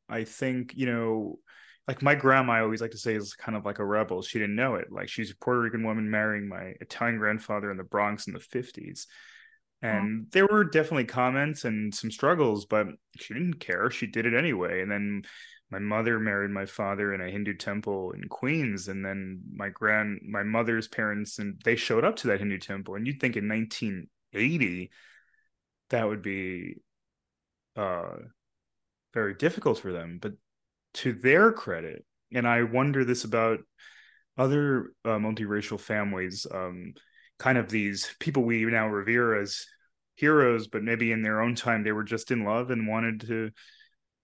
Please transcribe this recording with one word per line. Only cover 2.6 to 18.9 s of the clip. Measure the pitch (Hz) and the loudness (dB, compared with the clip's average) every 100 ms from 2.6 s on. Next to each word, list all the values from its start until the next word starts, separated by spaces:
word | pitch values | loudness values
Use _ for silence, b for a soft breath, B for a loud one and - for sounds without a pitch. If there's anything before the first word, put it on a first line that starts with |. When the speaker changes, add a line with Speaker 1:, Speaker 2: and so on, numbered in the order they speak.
Speaker 1:
always | 110 110 | 2 0
like | 113 | -4
to | 110 | -4
say, | 120 107 | -2 -2
is | 101 | -4
kind | - - 107 | -8 -6 -4
of | |
like | 101 101 | -4 -4
a | |
rebel. | 101 104 110 90 | 0 2 0 -2
She | 95 113 | -4 -2
didn't | 104 | -2
know | 104 131 101 | 0 0 0
it. | - | -4
Like, | 98 101 | -8 -8
she's | - 110 | -6 -6
a | 98 | -6
Puerto | - 123 | 0 0
Rican | 117 113 | 0 0
woman | 113 110 107 | -2 -2 0
marrying | 107 107 104 101 | 0 0 0 -4
my | 92 92 - | -8 -10 -12
Italian | 95 - 117 113 | -14 -2 0 2
grandfather | 107 110 - 104 101 | 0 0 -2 -4 -2
in | 95 | -6
the | |
Bronx | 92 104 104 104 - | -2 0 2 0 -6
in | |
the | 92 | -10
fifties. | - 123 127 - - - - B B B B B _ _ | -8 -6 -6 -10 -14 -14 -16 B B B B B _ _
Speaker 2:
Wow. | 117 104 | -2 0
Speaker 1:
And | 104 110 110 | 0 -4 2
there | 185 202 | 4 6
were | 214 | 6
definitely | 180 156 156 151 120 | 6 4 4 2 0
comments | 127 123 135 147 143 | 2 2 4 0 -2
and | 127 107 107 | -2 -2 -2
some | 101 113 | -4 -6
struggles, | 110 139 175 131 104 98 | 0 2 4 4 2 2
but | 107 101 - _ - | 0 0 -4 _ -20
she | - | -10
didn't | 117 175 151 | -4 -2 -4
care. | - 90 117 | -4 0 0
She | - 110 | -2 -4
did | 113 117 | -2 2
it | |
anyway. | 117 165 101 87 90 | 2 2 0 -2 -2
And | 98 | -2
then | 104 101 101 95 B B B _ | -2 -2 -4 -8 B B B _
my | 98 | -8
mother | 104 107 113 113 | -2 0 2 0
married | 107 101 101 | 0 0 -2
my | 98 95 | -4 -6
father | - 101 98 101 | -4 -4 -2 -2
in | 98 | -2
a | 90 | -4
Hindu | 101 104 90 | -6 -6 -6
temple | - 101 107 98 92 | -6 -4 -4 -4 -4
in | 98 - | -8 -10
Queens. | - 127 160 127 98 | -6 -2 0 0 -2
And | 95 | -6